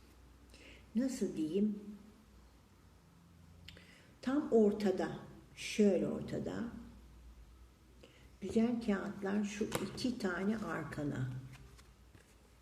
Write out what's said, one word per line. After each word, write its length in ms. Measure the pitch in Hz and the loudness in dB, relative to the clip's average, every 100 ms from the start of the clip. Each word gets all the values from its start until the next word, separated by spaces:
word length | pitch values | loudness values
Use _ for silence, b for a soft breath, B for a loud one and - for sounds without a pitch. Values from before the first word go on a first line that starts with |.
| - - - - - B B B B | -20 -20 -20 -20 -20 B B B B
nasıl 420 | 220 262 - 196 - | 0 0 0 -2 0
diyeyim? 420 | 151 180 214 202 - - - - - - - - - - - - - - - - - - - B B B B - | 0 2 2 0 -8 -14 -18 -20 -20 -20 -20 -20 -20 -20 -20 -20 -20 -20 -20 -20 -20 -20 -20 B B B B -8
Tam 300 | - 277 311 | 0 0 4
ortada, 680 | 233 208 202 208 185 160 143 - - - - | 6 6 6 2 2 0 -4 -12 -18 -18 -12
şöyle 480 | - - 208 175 151 | -4 4 6 6 2
ortada. 560 | 151 143 151 - 185 233 - - - - - - - - - - - - - B B B - | -2 -4 -4 -4 -4 -6 -8 -14 -18 -20 -20 -20 -20 -20 -20 -20 -20 -20 -20 B B B -12
Güzel 420 | 185 226 226 247 - | 0 4 4 2 2
kağıtlar 580 | 190 - - 196 208 | 0 0 -4 -2 0
şu 200 | 202 - | 0 -2
iki 540 | - - - - 254 247 | -2 -2 -4 -2 -4 -2
tane 400 | 190 175 190 220 | -2 0 0 -2
arkana. 720 | 170 160 151 - 147 123 127 127 - - - - - - - - - - - - | -2 -4 -4 -4 -4 -2 -4 -6 -10 -16 -20 -20 -20 -20 -20 -20 -20 -20 -20 -20